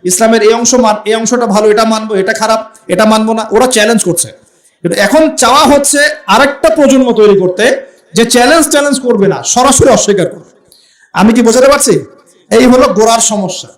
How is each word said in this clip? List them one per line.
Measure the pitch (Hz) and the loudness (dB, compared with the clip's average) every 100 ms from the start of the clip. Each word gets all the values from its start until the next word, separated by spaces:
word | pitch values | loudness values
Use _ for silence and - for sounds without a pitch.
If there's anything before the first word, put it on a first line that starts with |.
ইসলামের | 180 180 226 226 | -6 -2 0 2
এই | 214 | 2
অংশ | 233 240 | 0 0
মান-, | 254 226 214 208 | 0 0 -2 -4
এই | 226 | -4
অংশটা | 226 240 233 | -2 -2 -2
ভালো, | 202 214 | 0 0
এটা | 214 220 | 0 0
মানবো, | 220 214 208 | -2 -4 -6
এটা | 190 | -4
খারাপ, | - 220 220 - - - | -4 -2 -4 -6 -20 -8
এটা | 180 220 | -2 0
মানবো | 220 220 | 0 -2
না।" | 226 214 | -4 -2
ওরা | 208 254 | 0 0
চ্যালেঞ্জ | 240 214 226 | 0 0 0
করছে। | 185 156 113 - _ _ _ _ | -2 -4 -6 -12 _ _ _ _
কিন্তু | 170 - | -6 -2
এখন | 202 302 311 - | 0 2 0 0
চাওয়া | 240 269 302 | 0 2 2
হচ্ছে | 285 277 285 294 302 - | 2 0 -2 -2 -4 -2
আরেকটা | 208 277 277 330 | 0 0 0 0
প্রজন্ম | 311 277 269 247 | 2 2 2 2
তৈরি | 220 214 196 | 2 4 4
করতে, | 180 180 233 539 - _ _ | 0 -2 -2 -2 -8 _ _
যে | 170 233 | -4 0
চ্যালেঞ্জ, | 240 247 320 294 | 2 2 2 2
চ্যালেঞ্জ | 285 285 262 | 0 -2 -2
করবে | 247 214 196 | -2 0 0
না, | 151 | -2
সরাসরি | - - 262 - 277 | -4 0 0 2 2
অস্বীকার | 208 - 196 160 | 0 0 -2 -4
করবে। | - - _ _ _ _ _ _ | -8 -20 _ _ _ _ _ _
আমি | - 202 | -2 0
কি | 233 | 2
বোঝাতে | 226 240 269 | 2 2 2
পারছি? | 285 262 165 117 - _ _ _ | 2 0 -2 -4 -20 _ _ _
এই | 226 254 | 2 4
হলো | 247 254 | 4 2
গোড়ার | 185 220 226 | 0 0 0
সমস্যা। | 226 214 190 - 120 | -2 -4 -6 -10 -16